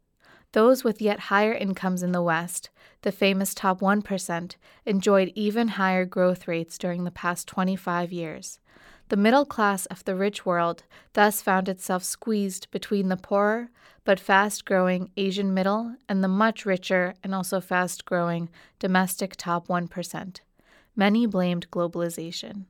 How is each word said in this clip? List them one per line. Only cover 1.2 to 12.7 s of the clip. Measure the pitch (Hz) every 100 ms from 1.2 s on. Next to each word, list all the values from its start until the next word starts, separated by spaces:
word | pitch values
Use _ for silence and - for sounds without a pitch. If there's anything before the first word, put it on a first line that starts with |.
higher | - 202 214
incomes | 233 196 185 185 180
in | 180
the | 180
West, | 170 160 175 - - _ - _
the | 208
famous | - 196 190 196 -
top | 196 185
one | 190 208
percent, | 202 190 - 170 175 - _ _ -
enjoyed | 196 208 196 190
even | - 208 214 233
higher | 196 190 185
growth | 180 190 180 180 -
rates | 165 165 -
during | 180 175 180
the |
past | - 175 175 -
twenty-five | - 185 190 - 175 175
years. | 175 160 - - - _ _ - - -
The | 202
middle | 214 269 285
class | - 208 190 -
of | 175
the | -
rich | 185 202 208 190
world | 175 170 170 _ - _
thus | - 208 208
found | - 190 190
itself | 185 - 185
squeezed | 185 - - 214 196 185
between | -